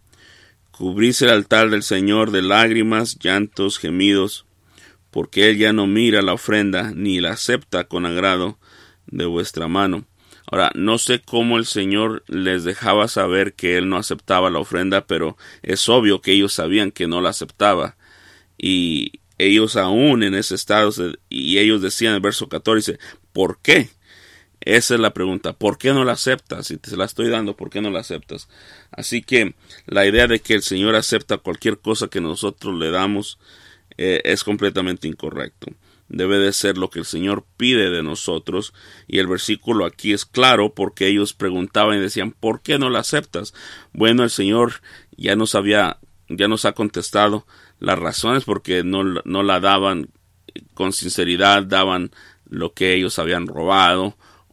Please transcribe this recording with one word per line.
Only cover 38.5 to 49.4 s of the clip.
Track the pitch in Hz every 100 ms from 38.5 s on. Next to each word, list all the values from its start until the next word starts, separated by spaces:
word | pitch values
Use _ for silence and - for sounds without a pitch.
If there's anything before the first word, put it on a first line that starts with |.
| 90 - - - - -
y | 95
el | 92
versículo | 90 - 104 - 113 87
aquí | - 104
es | 101 -
claro | 123 127 117 104
porque | - 95 - 95
ellos | 101 104
preguntaban | - 98 92 95 104 104 104
y |
decían, | 95 107 104
"¿Por | - 113 117
qué | - 143
no | 131
la | 117
aceptas?". | - 147 - 85 104 - - - -
Bueno, | - 110 120
el | 120
Señor | - 98 113 120 - - - _ -
ya | 87 101
nos | 110
había, | 104 101 104 90 - - _ _
ya | 90 101
nos | 110 104
ha |
contestado | 101 104 87 - - 104 104 - - - _
las | 90 92
razones | 85 - 113 135
porque | 120 95 - 90
no, | 87 95 95 87
no | - 95